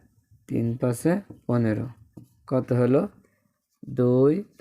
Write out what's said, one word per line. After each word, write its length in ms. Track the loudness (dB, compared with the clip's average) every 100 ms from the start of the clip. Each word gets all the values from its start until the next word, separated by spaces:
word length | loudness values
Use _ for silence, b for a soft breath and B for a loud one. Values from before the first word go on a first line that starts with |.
| _ _ _ _ -8
তিন 200 | -4 -4 -2
পাঁচে 340 | -2 0 0 -2 -4 -12
পনেরো। 440 | -2 0 0 -2 -6 -12 _ -20 -20 _ -4
কত 200 | -4 0
হলো? 280 | 0 2 2 0 -6 _ _ _ _ _ _ -8 -2
দুই, 340 | 2 4 4 2 -4 -16